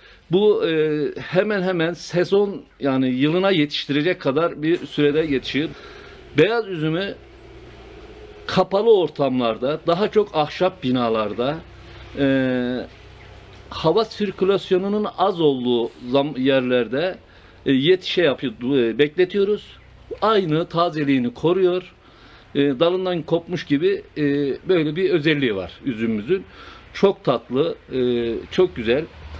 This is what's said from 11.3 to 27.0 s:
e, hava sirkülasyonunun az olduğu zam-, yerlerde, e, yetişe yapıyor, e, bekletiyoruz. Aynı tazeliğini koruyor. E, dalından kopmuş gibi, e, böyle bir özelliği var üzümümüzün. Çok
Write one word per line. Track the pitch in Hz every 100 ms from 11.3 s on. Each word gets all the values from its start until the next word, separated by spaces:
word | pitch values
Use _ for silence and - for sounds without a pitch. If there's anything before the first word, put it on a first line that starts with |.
| 101 127 160 - - - - - -
e, | 139 135 131 127 123 123 - - - - - - - - -
hava | - 160 185 -
sirkülasyonunun | - 202 - 190 196 - 185 196 208 208 -
az | 190 175
olduğu | 151 131 123 120 117 - 123
zam-, | 139 143 127
yerlerde, | 131 135 127 127 110 131 180 - - - - - -
e, |
yetişe | 135 147 185 - -
yapıyor, | 160 123 139 107 123 139
e, | 117 110
bekletiyoruz. | 147 165 180 202 196 208 - - - - - -
Aynı | 208 214 175 151 170
tazeliğini | 165 175 156 143 135 120
koruyor. | - 156 185 180 180 180 - - - - - - 143
E, |
dalından | 143 127 170 185 185 175
kopmuş | 151 165 165 175 -
gibi, | 143 185 196 - -
e, | 147 143 139 - -
böyle | 180 151 156
bir | 180
özelliği | 170 151 147 131 98
var | 87 - -
üzümümüzün. | 110 113 107 107 190 - - - - -
Çok | -